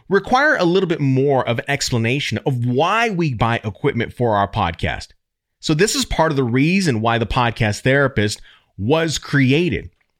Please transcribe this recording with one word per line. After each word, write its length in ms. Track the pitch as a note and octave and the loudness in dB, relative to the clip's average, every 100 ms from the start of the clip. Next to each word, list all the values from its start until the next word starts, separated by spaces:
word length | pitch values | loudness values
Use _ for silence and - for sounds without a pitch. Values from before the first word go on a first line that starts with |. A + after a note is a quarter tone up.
| - | -2
require 480 | F#3+ - B3+ D4 C#4+ | -2 2 2 2 2
a 80 | |
little 240 | F3 F#3 F#3 | 2 2 0
bit 120 | D#3+ | 0
more 460 | C#3 C3 C#3 C3+ A#2 | 0 2 2 2 0
of 140 | A#2 | -2
an 40 | - | -2
explanation 720 | C#3+ - A#2+ A2+ C#3 - - | -4 -2 -2 0 -2 -2 -4
of 260 | - B2+ | -2 -2
why 460 | A#2+ B2 E3 G#3+ A#3 | 0 0 2 0 0
we 220 | F3 E3 | 0 -2
buy 280 | A2+ A#2 A#2 | 0 0 0
equipment 500 | A2 - D3 A#2 A2+ | -4 -4 -2 -2 -4
for 220 | - B2 | -2 0
our 160 | G2+ G2+ | 2 0
podcast. 580 | A#2 F2+ E2 D#2+ A#1 - _ _ _ _ _ | 0 -2 -2 -6 -6 -12 _ _ _ _ _
So 120 | - | -2
this 220 | D#3 G#3 | 2 2
is 100 | C#4 | 0
part 280 | A#3+ - D#3+ | -4 0 0
of 40 | C#3 | 0
the 60 | |
reason 580 | B2+ B2 D3+ F#3+ F3 A2+ | 0 2 2 2 0 0
why 180 | A2+ A#2 | 0 0
the 80 | A#2 | 0
Podcast 560 | - A#2+ A2+ A2 G2+ | 0 -2 0 -2 0
Therapist 600 | C3 C#3 C3+ C3 G#2 - - - _ - | 0 2 2 0 -2 -2 -12 -20 _ -6
was 420 | G2+ D#3+ E3 - | 0 0 0 -4
created, 680 | - C#3+ C3 C#3+ F3 A#2 - - _ | 0 2 4 4 2 -2 -8 -18 _